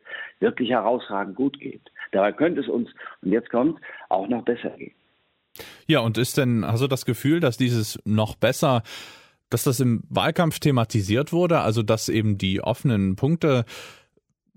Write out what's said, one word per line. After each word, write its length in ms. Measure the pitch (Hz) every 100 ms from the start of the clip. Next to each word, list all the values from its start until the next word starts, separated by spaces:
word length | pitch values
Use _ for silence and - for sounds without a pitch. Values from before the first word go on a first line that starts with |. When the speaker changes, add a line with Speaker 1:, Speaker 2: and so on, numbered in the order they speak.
| - - - -
Speaker 1:
wirklich 300 | 110 120 120
herausragend 640 | 120 104 120 - 98 98 92
gut 240 | 139 -
geht. 220 | - - - - -
Dabei 200 | 98 104
könnte 300 | - 160 165
es 60 | 117
uns, 200 | 120 117 - - -
und 120 | 92
jetzt 180 | 110 -
kommt, 280 | 117 143 160 - - -
auch 200 | 95 101
noch 160 | 117
besser 260 | - 120 -
gehen. 240 | - - - _ _ _ _ _ - - - -
Speaker 2:
Ja, 140 | 151
und 160 | 113 110
ist 220 | 127 -
denn, 260 | 127 117 92
hast 160 | 113
du 40 | 135
das 180 | 135
Gefühl, 360 | - 117 135 170
dass 180 | 147 -
dieses 420 | 127 117 107 -
noch 320 | - 107 107 -
besser, 460 | 113 - 151 120 - - - - - _ _
dass 140 | 117
das 160 | 147 123
im 240 | 123 113 -
Wahlkampf 500 | - 127 160 165 -
thematisiert 760 | 156 127 113 110 95 110 151
wurde, 280 | 170 175 160
also 220 | 95 110
dass 260 | 107 110 -
eben 300 | 113 107 101
die 240 | 95 95
offenen 540 | - 120 143 107 95 98
Punkte, 480 | 135 165 160 127 113 - - - _ _ _ _ _